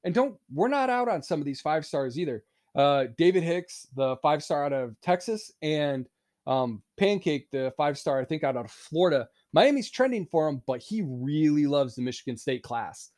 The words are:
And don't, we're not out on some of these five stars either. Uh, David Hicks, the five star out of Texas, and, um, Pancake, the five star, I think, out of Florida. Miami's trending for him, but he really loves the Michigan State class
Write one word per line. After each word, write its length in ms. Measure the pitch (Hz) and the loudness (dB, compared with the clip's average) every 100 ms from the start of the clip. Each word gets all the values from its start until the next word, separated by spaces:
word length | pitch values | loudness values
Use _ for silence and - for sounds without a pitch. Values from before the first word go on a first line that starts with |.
| 175 | 0
And 100 | 175 | 0
don't, 220 | 269 208 _ | 0 -4 _
we're 180 | 139 233 | -2 0
not 200 | 285 262 | 2 0
out 200 | 247 240 | 0 0
on 120 | 175 | -2
some 180 | - 165 | -2 -4
of 60 | 143 | -4
these 140 | 135 | -6
five 260 | 151 156 151 | -2 -2 -2
stars 320 | 147 131 127 | -4 -4 -4
either. 260 | 165 117 _ _ _ | -4 -6 _ _ _
Uh, 320 | 139 143 143 127 117 | 2 4 4 0 4
David 260 | 170 180 | 4 4
Hicks, 420 | 165 175 175 - - | 0 -2 -4 -18 -14
the 220 | 131 131 127 | -2 -2 0
five 240 | 147 151 | 0 0
star 240 | - 151 143 | 0 -2 0
out 80 | |
of 260 | 135 123 107 | -2 -4 -6
Texas, 500 | - 185 202 214 - _ | 0 0 0 -6 -8 _
and, 460 | 151 151 147 135 123 _ _ _ - | -2 0 0 -2 -6 _ _ _ -2
um, 340 | 131 127 110 _ - | 0 0 -6 _ 0
Pancake, 540 | 196 202 190 147 - | 2 2 0 -2 -4
the 220 | 135 131 131 | -4 -4 0
five 220 | 147 143 | -2 0
star, 240 | - 135 | -2 -2
I 40 | 131 | -2
think, 180 | 156 | -2
out 120 | 143 127 | -2 -2
of 160 | 117 | -6
Florida. 560 | - - 156 180 143 113 _ _ | -14 -6 2 4 2 -2 _ _
Miami's 400 | 151 254 285 220 | 4 6 4 -2
trending 340 | - 262 247 160 | 0 0 0 0
for 220 | 165 156 | 0 0
him, 140 | 139 - | -2 -6
but 160 | 127 | -6
he 220 | - 214 165 | -4 -4 -4
really 640 | 127 131 151 156 147 147 | -4 -2 2 4 4 2
loves 280 | 143 131 113 | 2 0 -2
the 60 | |
Michigan 360 | 127 120 - 117 | -6 -6 -8 -6
State 260 | - 123 | -4 -6
class 480 | - 117 95 - - | -6 -8 -8 -12 -20